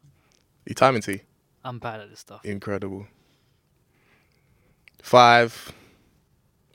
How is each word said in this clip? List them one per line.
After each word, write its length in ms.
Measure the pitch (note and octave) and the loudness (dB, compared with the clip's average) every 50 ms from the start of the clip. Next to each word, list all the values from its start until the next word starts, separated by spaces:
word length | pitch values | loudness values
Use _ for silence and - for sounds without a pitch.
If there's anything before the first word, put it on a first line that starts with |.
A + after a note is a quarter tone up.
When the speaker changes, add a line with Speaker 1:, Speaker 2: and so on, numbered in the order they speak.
| _ _ _ _ _ _ _ _ _ _ _ _ _ | _ _ _ _ _ _ _ _ _ _ _ _ _
Speaker 1:
You 80 | - A#2 | -16 0
timing, 280 | - C3 C3 C3 A#2 G#2 | 2 4 4 4 2 -4
T? 200 | - G2 F#2+ - _ _ _ _ _ _ _ - | -6 -8 -10 -10 _ _ _ _ _ _ _ -16
Speaker 2:
I'm 140 | C3 B2 A#2 | -14 -14 -12
bad 220 | - A#2+ A2 A2 | -12 -12 -12 -12
at 100 | G#2 G#2 | -16 -20
this 100 | G#2 - | -20 -20
stuff. 240 | - - - - - | -20 -20 -20 -16 -12
Speaker 1:
Incredible. 640 | G#2+ G2+ G2 - - G#2 F#2+ G2 G2 F#2+ G2 G2+ - _ _ _ _ _ _ _ _ _ _ _ _ _ _ _ _ _ _ _ _ _ _ _ _ _ _ _ _ _ _ _ _ _ _ _ - _ _ - | -12 -10 -10 -8 -8 -8 -8 -8 -10 -12 -14 -16 -18 _ _ _ _ _ _ _ _ _ _ _ _ _ _ _ _ _ _ _ _ _ _ _ _ _ _ _ _ _ _ _ _ _ _ _ -20 _ _ -6
Five, 680 | - - B2 B2 A#2+ A#2+ A#2+ A#2+ A#2 - - - - - - - _ _ _ _ _ _ _ _ _ _ _ _ _ _ _ _ _ _ | 2 4 6 6 8 6 4 2 0 -4 -12 -20 -20 -20 -20 -20 _ _ _ _ _ _ _ _ _ _ _ _ _ _ _ _ _ _